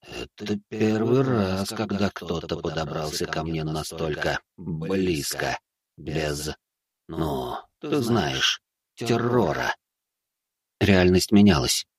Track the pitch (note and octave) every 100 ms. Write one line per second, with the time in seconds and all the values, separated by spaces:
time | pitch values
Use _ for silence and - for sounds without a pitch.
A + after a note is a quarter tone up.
0 | - - A#2+ - G#2 G#2 _ A2 A2 G#2+
1 | A2+ B2+ C3+ A#2+ F#2+ F#2+ G2 A2 G#2 G2+
2 | G2 - E2+ E2+ E2+ E2+ E2+ D#2+ D2+ D#2
3 | D#2 - F2 E2 D#2+ E2 D#2 D#2 D#2 E2
4 | E2 D2+ D#2 C2+ _ _ E2+ D#2+ E2 F#2+
5 | F#2 D#2+ C2+ C#2+ C#2 B1+ _ _ _ -
6 | D2 - D#2 D2 D2+ D2 _ _ _ _
7 | _ E2 D#2+ C#3 B2 - - _ D3+ D3
8 | A2+ A#2 D#2 C2 - - _ _ _ -
9 | A#2 A#2 A#2 A#2+ F#2 C2+ B1 - _ _
10 | _ _ _ _ _ _ _ _ G2+ G2
11 | F2+ F#2 - G#2 G#2 D#2+ B1 - -